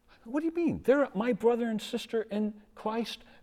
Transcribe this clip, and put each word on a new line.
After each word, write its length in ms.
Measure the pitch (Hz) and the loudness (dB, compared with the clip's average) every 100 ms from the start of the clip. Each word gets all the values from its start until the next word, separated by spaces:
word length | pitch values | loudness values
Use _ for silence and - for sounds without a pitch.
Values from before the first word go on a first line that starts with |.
| _ - | _ -20
What 180 | 226 285 | -6 -2
do 40 | 330 | -2
you 80 | |
mean? 280 | 339 320 - | 0 0 0
They're 240 | - 277 269 | 4 4 4
my 200 | 190 240 | 2 0
brother 340 | 226 226 240 233 | 2 2 2 0
and 140 | 220 | -2
sister 460 | - 233 - 226 - | -4 -6 -2 -4 -2
in 220 | 202 214 214 - - | -2 -2 -4 -18 -8
Christ 480 | 220 233 220 - - - | -4 -2 -4 -8 -16 -16